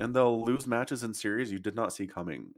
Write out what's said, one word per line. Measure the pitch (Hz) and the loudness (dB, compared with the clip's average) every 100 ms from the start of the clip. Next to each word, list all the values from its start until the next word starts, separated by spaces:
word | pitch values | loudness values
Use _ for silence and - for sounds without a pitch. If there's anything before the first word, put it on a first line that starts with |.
And | 113 | 0
they'll | 127 123 117 | 4 6 4
lose | 117 131 127 | 2 0 2
matches | 117 131 131 | 0 0 -4
in | 117 | -4
series | 104 104 110 120 | -2 -2 0 -2
you | 98 | -2
did | 101 | -4
not | 107 101 | -2 -2
see | - 95 | -2 -6
coming. | 90 87 65 50 | -6 -6 -6 -10